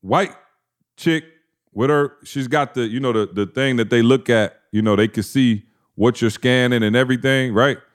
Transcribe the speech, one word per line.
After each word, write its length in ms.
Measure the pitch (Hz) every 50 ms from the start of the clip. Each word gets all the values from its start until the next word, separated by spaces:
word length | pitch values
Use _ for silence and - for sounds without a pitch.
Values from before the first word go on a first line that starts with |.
| -
white 320 | 95 110 156 214 - - - _ _ _ _ _ _ _ _ _ _ _ _
chick 260 | - 170 165 160 151 - _ _ _ _ _ _ _ _ _
with 160 | 104 117 139
her, 240 | 151 147 143 139 - _ -
she's 240 | - - 143 131 120
got 260 | 131 151 143 - -
the, 120 | 131 120
you 140 | 113 107 123
know, 120 | 139 127 117
the, 180 | 110 104 95 85
the 140 | 101 101
thing 300 | 92 - 127 135 135 131
that 120 | 120 113 101
they 140 | 123 120 117
look 260 | 117 131 123 113 -
at, 320 | 123 113 107 95 - _ _ _ -
you 100 | 107 107
know, 140 | 110 104
they 120 | 98 110 110
can 140 | - - 101
see 400 | - - 135 131 123 113 101 - _ _ _ _ _ _
what 260 | - 101 120 120 -
you're 100 | 117 113
scanning 520 | 107 - - 127 127 127 123 123 123 120 110
and 120 | 107 107
everything, 600 | 123 131 127 131 123 101 135 135 135 131 127 110
right? 240 | 101 123 139 127 - _ _ _